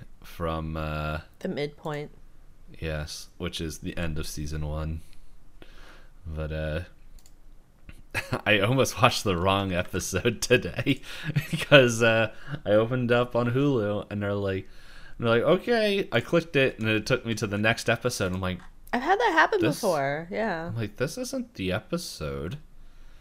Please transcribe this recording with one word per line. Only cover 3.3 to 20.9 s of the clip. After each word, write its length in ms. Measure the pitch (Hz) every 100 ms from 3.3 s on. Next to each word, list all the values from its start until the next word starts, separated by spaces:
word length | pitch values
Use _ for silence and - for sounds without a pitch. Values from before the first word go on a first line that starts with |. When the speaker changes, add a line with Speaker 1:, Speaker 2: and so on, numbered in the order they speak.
| -
Speaker 1:
which 220 | 90 -
is 200 | 82 76
the 180 | 90 -
end 200 | 82 78
of 80 | 78
season 400 | 78 76 78 76
one. 340 | 76 78 80 - - - - - - - - - - - - -
But, 260 | 78 76
uh, 280 | 78 78 78 85 - - - - - - - - - - - -
<laughs> 320 | - - - -
I 140 | 104
almost 420 | 104 135 113 -
watched 220 | 123 -
the 120 | 107 87
wrong 360 | 92 98 98
episode 680 | 87 90 92 85 92 117 107
<laughs> 0 |
today 600 | - 123 87 - - 135 - - 160 147 -
because, 540 | 156 - 147 123 113
uh, 280 | 117 113 107 - - 143 -
I 60 |
opened 400 | 107 113 127 120
up 240 | 120 123 117
on 160 | 120
Hulu 540 | 123 143 131 104 104 -
and 100 | 104
they're 120 | 101
like, 340 | 101 98 95 92 - - - - -
they're 100 | 117
like, 140 | 117
"Okay." 640 | 117 185 - 233 214 202 220
I 100 | 120
clicked 340 | - 170 160 143
it 240 | 135 -
and 80 | 110
it 160 | 110 104
took 180 | 131
me 120 | 113 110
to 100 | 107
the 120 | 101
next 300 | 110 117 -
episode. 460 | 117 123 - 95
I'm 80 | 92
like, 160 | 92 90 - - -
Speaker 2:
I've 120 | 240
had 160 | 277 403
that 120 | 466
happen 280 | 320 320 427
Speaker 1:
"This," 140 | - -
Speaker 2:
before. 500 | 208 156 139 147 170
Yeah. 360 | 202 220 170 165
Speaker 1:
I'm 80 | 110
like, 220 | 107